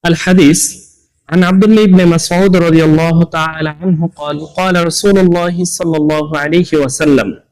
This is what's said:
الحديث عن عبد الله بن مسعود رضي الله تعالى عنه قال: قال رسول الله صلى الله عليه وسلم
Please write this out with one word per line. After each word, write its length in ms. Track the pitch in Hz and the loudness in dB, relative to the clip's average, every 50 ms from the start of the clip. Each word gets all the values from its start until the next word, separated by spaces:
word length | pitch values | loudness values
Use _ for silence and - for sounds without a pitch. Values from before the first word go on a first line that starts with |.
| - | -2
الحديث 560 | 170 165 160 - 185 185 190 165 143 254 - - - - - - _ _ _ _ _ _ _ _ - | -2 -2 -2 0 0 2 4 4 4 2 2 -2 -6 -8 -14 -20 _ _ _ _ _ _ _ _ -4
عن 140 | 156 180 185 | -2 0 0
عبد 200 | 175 190 190 208 | 2 2 2 4
الله 220 | 214 220 214 214 | 4 4 4 4
بن 220 | 196 185 185 180 | 4 4 4 4
مسعود 480 | 175 170 165 - - 175 175 190 196 185 | 2 2 0 -2 -2 -2 0 2 2 2
رضي 280 | 180 170 170 160 165 160 | 2 2 2 2 2 4
الله 400 | 156 156 156 165 165 160 170 170 | 2 2 2 0 0 0 0 -2
تعالى 460 | 165 - 160 156 160 160 160 156 156 | -2 -2 -6 -6 -6 -6 -6 -8 -8
عنه 400 | 151 151 175 190 180 156 165 160 _ | -8 -6 -4 -4 -2 -2 -2 -6 _
قال: 300 | - 147 147 147 147 156 | -10 -10 -8 -8 -8 -10
قال 400 | 156 _ - 185 190 180 175 170 | -10 _ -6 -2 0 0 0 0
رسول 320 | 170 160 - - 202 196 | -2 -4 -2 0 2 2
الله 460 | 196 185 180 170 175 175 175 175 175 180 | 4 2 2 2 0 -2 -4 -4 -6 -6
صلى 340 | 175 - - 180 165 160 | -6 -6 -6 -6 -4 -2
الله 400 | 156 151 151 156 151 151 147 160 | -2 -2 -2 -2 -4 -4 -6 -6
عليه 300 | 147 143 151 160 175 180 - - | -6 -4 0 0 0 0 0 -2
وسلم 680 | 151 143 127 131 - 160 151 143 127 104 95 - - _ _ | -2 -2 -2 -4 -2 0 2 2 2 0 -2 -8 -12 _ _